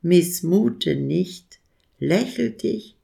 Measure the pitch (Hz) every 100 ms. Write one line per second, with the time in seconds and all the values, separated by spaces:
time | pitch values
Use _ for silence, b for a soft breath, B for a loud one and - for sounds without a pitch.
0 | 170 180 165 - 165 185 233 - 165 139
1 | 139 160 180 - _ - _ _ _ _
2 | 139 180 254 - 233 - 220 220 - _